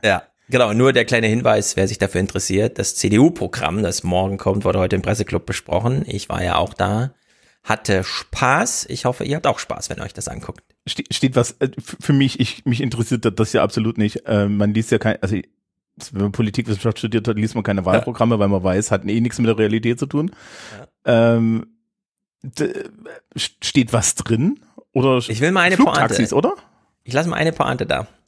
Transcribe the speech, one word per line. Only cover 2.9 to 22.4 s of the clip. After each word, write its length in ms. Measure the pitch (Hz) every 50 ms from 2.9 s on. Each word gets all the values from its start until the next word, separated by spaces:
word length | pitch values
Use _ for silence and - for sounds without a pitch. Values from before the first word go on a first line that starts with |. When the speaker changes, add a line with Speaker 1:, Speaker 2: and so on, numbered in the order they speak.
| -
Speaker 1:
C-D-U-Programm, 880 | - - - 104 107 135 170 170 - - 85 - - - 76 85 104 107
das 180 | 87 - - -
morgen 340 | 87 90 90 95 95 98 95
kommt, 260 | - 95 98 107 101
wurde 140 | - - 98
heute 160 | 92 90 101
im 80 | 92 90
Presseclub 420 | - 90 - 101 - - 90 -
besprochen. 560 | - - - - - - 87 104 120 127 143 - -
Ich 200 | - 101 - -
war 140 | - 90 90
ja 120 | 90 90
auch 180 | - 85 92 -
da. 400 | - 95 95 104 107 123 135 - _ _ _ _ _ _ _ _ _ _
Hatte 400 | - 110 - - - 101 95 92
Spaß. 840 | - - - - _ - - - 127 131 160 214 254 - - - -
Ich 160 | - 120 -
hoffe, 180 | 127 123 - -
ihr 120 | - 139
habt 100 | 160 -
auch 140 | 143 117 -
Spaß, 320 | - - - - - -
wenn 60 | - -
ihr 40 | -
euch 100 | 90 -
das 120 | - - -
anguckt. 360 | - - - - - - _ _ _ _ _ -
Speaker 2:
Ste-, 180 | - - - - -
steht 220 | - - 131 127
was, 160 | 131 117 - - _
äh, 100 | - 135 - -
f-, 180 | 120 - - -
für 120 | - - 143
mich, 260 | 139 139 131 - -
ich, 260 | 127 - - - _
mich 160 | - 120 117
interessiert 420 | 131 123 107 113 113 - 127 117 -
das, 120 | 113 95
das 180 | - 110 107 -
ja 80 | -
absolut 380 | - 101 - - 110 110 117 -
nicht. 260 | 107 104 - - _
Äh, 220 | - 110 104 101 101
man 260 | 104 101 104 104 104
liest 160 | 110 113 -
ja 80 | 127 110
kein, 240 | - 113 104 -
also, 140 | - 87 110 95 - _ _ _ _ _ _ _ _ _ _ - - -
wenn 100 | - 98 101
man 80 | 101
Politikwissenschaft 680 | 98 - 117 107 101 - 117 120 110 98 - 117 107 -
studiert 300 | - 113 107 113 101 117
hat, 100 | 110 107
liest 160 | 107 110 -
man 100 | 117 104
keine 180 | - 101 98
Speaker 1:
Ja. 40 | 90
Speaker 2:
Wahlprogramme, 540 | 92 92 113 120 - 120 - 117 117 117 107
weil 80 | 101 98
man 160 | 101 95 90
weiß, 260 | 95 90 98 107 -
hat 160 | 107 98 95 98
eh 140 | 101 117
nichts 160 | 117 123 110 -
mit 100 | 120 113
der 120 | 110 104
Realität 400 | 110 104 107 113 110 120 120 117
zu 80 | 147 135
tun. 240 | - 147 156 190 - - - - - - - - - 104 127 _ _ _ _
Speaker 1:
Ja. 300 | - 123 113 117 117 117
Speaker 2:
Ähm, 320 | 117 117 113 113 113 113 - _ _ _ _ _ _ _ _ _ _ _ _ _ _